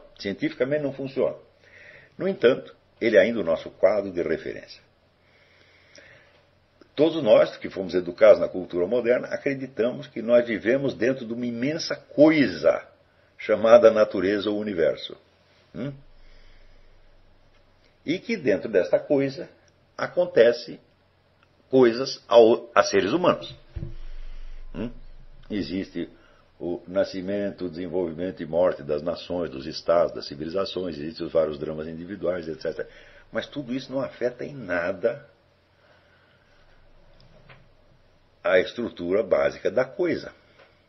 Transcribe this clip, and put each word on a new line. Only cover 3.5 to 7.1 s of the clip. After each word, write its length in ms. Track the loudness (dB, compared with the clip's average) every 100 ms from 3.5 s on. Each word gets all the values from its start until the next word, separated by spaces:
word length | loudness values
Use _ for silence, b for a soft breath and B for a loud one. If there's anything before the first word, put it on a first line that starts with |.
| -2 -4
quadro 400 | 0 2 2 -2
de 100 | -4
referência. 600 | -2 -4 -4 -12 -14 -20 _ _ _ _ b b b b b b b b b b b b b _ _ _ -12 0
Todos 280 | 0